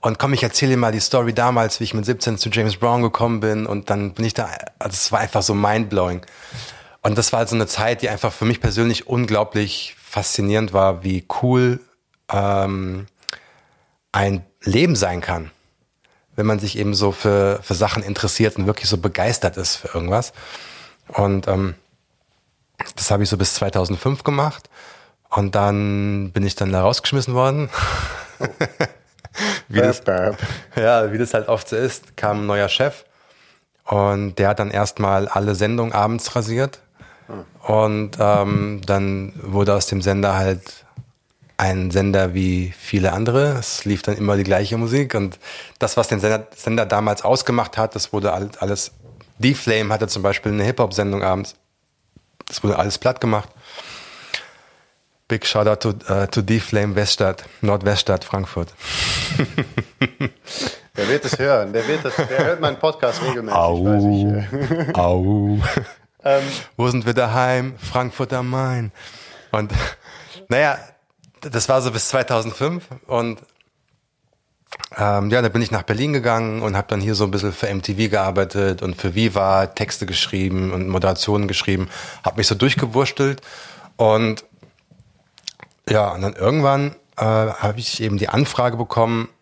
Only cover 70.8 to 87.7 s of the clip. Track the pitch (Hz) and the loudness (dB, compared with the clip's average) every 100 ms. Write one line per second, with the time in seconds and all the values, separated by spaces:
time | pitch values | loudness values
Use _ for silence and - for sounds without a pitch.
70.8 | - _ _ _ - _ 151 117 - 135 | -8 _ _ _ -20 _ -6 -4 2 2
71.8 | 127 113 - 131 127 120 113 - 139 175 | 2 -2 0 0 2 0 -2 -4 -4 -4
72.8 | - 127 - 123 117 110 - _ _ _ | -10 -20 -4 -2 -2 -6 -16 _ _ _
73.8 | _ _ _ _ _ _ _ _ _ - | _ _ _ _ _ _ _ _ _ -14
74.8 | - - 104 101 101 123 117 117 113 131 | -12 0 2 2 2 2 2 0 0 -2
75.8 | - 107 143 143 120 113 113 110 110 95 | -2 -2 0 0 2 0 0 -2 -2 -2
76.8 | 101 104 101 104 104 98 101 92 107 98 | 0 -2 0 0 0 0 -2 -4 -4 -4
77.8 | 95 101 113 104 95 95 95 101 98 90 | -4 -2 0 0 0 0 0 0 0 0
78.8 | 92 87 98 90 113 98 95 95 95 - | -4 -4 -4 2 2 2 4 4 2 -2
79.8 | 107 - 98 87 - 98 95 92 92 92 | -4 -4 -4 -4 -2 -2 0 0 -2 -2
80.8 | 92 92 95 92 - 104 101 98 - 95 | -2 2 2 2 2 0 0 -2 0 0
81.8 | 92 - - - - - 104 101 131 139 | -2 -8 -16 -6 -4 0 0 4 2 2
82.8 | 135 117 135 - 139 139 - - - - | 0 0 0 2 0 0 -12 -20 -20 -20
83.8 | - - 110 107 113 107 - _ - _ | -20 2 4 4 2 -2 -10 _ -20 _
84.8 | _ _ _ _ _ - - - - _ | _ _ _ _ _ -14 -14 -14 -20 _
85.8 | - 107 101 87 98 - 98 151 139 139 | 0 2 2 0 -4 0 2 4 4 4
86.8 | 143 - _ - 110 110 110 - 104 | 0 -6 _ -2 2 2 2 0 -2